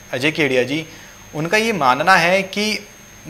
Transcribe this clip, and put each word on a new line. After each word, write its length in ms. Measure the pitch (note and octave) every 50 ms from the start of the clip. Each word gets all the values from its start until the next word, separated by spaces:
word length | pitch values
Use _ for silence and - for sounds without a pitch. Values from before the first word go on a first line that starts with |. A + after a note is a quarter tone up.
| - -
अजय 180 | - B2+ B2+ D#3
केडिया 300 | D#3 E3 D3+ C3+ B2+ B2+ B2
जी, 200 | B2 C#3+ D#3 D#3 - - - - - - - - - -
उनका 220 | D3 D#3 E3+ G#3+ G#3+
ये 140 | A3 A#3 A3+
मानना 420 | F3 C#3 B2+ B2+ C3+ D#3 F3+ F#3+ F3
है 240 | E3 E3+ F#3+ G3 F#3+
कि 340 | F#3+ - G3+ G#3 G#3+ G#3+ - - - - - - - - - - D#3